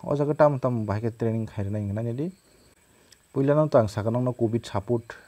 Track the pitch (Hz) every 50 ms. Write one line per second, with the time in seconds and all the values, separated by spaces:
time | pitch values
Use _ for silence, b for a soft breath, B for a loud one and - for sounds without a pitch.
0 | - - 147 143 147 143 147 - 151 147 143 131 - 127 123 117 107 101 101 107
1 | 117 113 110 - 120 113 110 113 110 104 - 107 98 98 104 107 104 101 98 107
2 | 117 117 117 131 156 185 185 _ _ _ _ _ _ _ _ b b b b b
3 | b b b b b _ - 135 139 139 143 151 156 147 - 131 110 101 - 110
4 | 101 113 113 123 127 127 120 - 117 107 113 117 - - - 101 - - 120 113
5 | - - - - -